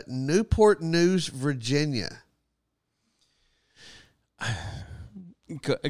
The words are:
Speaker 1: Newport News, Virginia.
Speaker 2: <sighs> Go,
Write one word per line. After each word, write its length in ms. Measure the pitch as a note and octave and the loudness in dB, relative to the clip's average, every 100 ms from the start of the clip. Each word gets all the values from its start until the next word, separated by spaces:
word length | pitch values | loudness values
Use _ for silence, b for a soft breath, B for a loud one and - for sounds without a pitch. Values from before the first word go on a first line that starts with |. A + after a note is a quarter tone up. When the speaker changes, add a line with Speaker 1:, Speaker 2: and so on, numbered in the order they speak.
| - | -4
Speaker 1:
Newport 720 | B2+ C3+ F3 A3 - G#3+ G3+ | -4 0 2 2 6 6 6
News, 460 | E3 E3 F3 F#3+ D3+ | 2 4 4 4 0
Virginia. 800 | C3 C#3 C3 A2+ C#3+ D3+ B2+ F2+ - - _ _ _ _ _ _ _ _ _ b b b b b b b b b b b _ | -4 -4 -2 0 0 0 -2 -6 -10 -20 _ _ _ _ _ _ _ _ _ b b b b b b b b b b b _
Speaker 2:
<sighs> 60 | B F#2+ B B B B B G3 F3+ - - D#3 | B -6 B B B B B -18 -20 -20 -16 -8
Go, 140 | - - | -4 -4